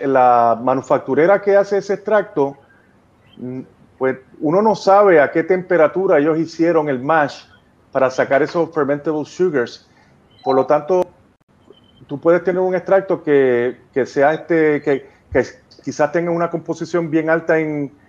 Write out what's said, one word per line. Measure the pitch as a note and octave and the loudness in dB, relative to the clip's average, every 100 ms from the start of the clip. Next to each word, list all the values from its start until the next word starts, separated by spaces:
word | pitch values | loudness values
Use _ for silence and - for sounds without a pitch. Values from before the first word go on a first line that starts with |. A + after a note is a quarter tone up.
| C#3+ | 0
la | C3 B2 A#2+ A#2 A2+ | 2 4 4 2 0
manufacturera | B2+ C3+ - C#3 - C3 E3+ G3 | -2 -2 0 -2 0 0 2 2
que | G3+ G3 | 2 0
hace | G3 G3+ | 2 -2
ese | G3 G3 | -4 -6
extracto, | - G#3+ F#3 - C#3 C#3+ _ _ _ _ _ _ _ - | -2 -2 -2 -4 -4 -4 _ _ _ _ _ _ _ -16
mm, | B2 B2+ - _ _ - | -14 -12 -16 _ _ -6
pues | C3 B2+ - - | -4 -4 -12 -8
uno | D3+ F3+ | -2 0
no | A3 G3 | 0 0
sabe | G3 G3 G3+ E3 | 4 4 6 4
a | C3+ | 4
qué | E3 | 0
temperatura | D#3 F#3 F3+ F3 D3+ F3+ F#3+ D#3+ | -2 -2 0 2 2 0 0 2
ellos | D3+ D#3 | 2 -2
hicieron | D#3+ - E3 E3 D3+ | -4 -2 0 0 0
el | B2+ | -4
mash | C3+ D#3+ C#3+ - - _ _ _ _ | 0 0 0 -4 -20 _ _ _ _
para | C3+ B2+ | -2 -2
sacar | - A#2+ C3+ | 0 0 0
esos | C#3 F3 D#3+ | 0 -2 -4
fermentable | D#3+ C3+ D3 D3+ D#3 C#3 | -2 -2 -2 -4 -6 -6
sugars. | - F3+ D3 A#2 - _ _ _ _ _ _ | -4 -2 -2 -4 -8 _ _ _ _ _ _
Por | - C3+ | -2 -2
lo | C3 | 2
tanto, | D3 D3 F#3 F3+ _ _ _ _ _ _ - _ _ - | 0 0 -2 -2 _ _ _ _ _ _ -20 _ _ -14
tú | C#3+ | -4
puedes | E3 F3 | 0 2
tener | F3 F3+ | 0 -2
un | F#3 F#3 | -2 -2
extracto | F3+ F#3+ F#3+ E3+ | 0 0 0 -4
que, | D#3 C#3+ C3 A#2+ B2 A#2 _ | 2 2 4 2 0 -6 _
que | C3+ A#2 | -4 -4
sea | C#3+ C#3+ D#3 | 0 0 0
este, | - E3 D#3 D3 | -2 0 2 0
que, | D3+ C3+ - _ - | -2 -4 -4 _ -4
que | C#3 A#2+ - _ - | -2 -2 -6 _ -16
quizás | - - D3 | -10 -4 -2
tenga | F3 E3+ | -2 -2
una | E3+ E3+ | -2 -4
composición | E3+ - D#3+ E3 F3 E3 | -6 -8 -10 -6 -4 -2
bien | D#3+ D#3 | -2 0
alta | E3 E3 D#3+ | -2 0 -2
en, | D#3 D3 C#3 - | 0 -4 -8 -12